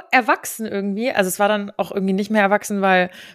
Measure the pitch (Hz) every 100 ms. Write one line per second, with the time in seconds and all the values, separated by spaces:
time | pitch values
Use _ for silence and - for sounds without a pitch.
0 | - 254 233 370 - - 220 202 202 196
1 | 254 - 185 - 202 208 202 - 196 202
2 | 190 190 202 214 196 208 - 202 190 185
3 | 180 - -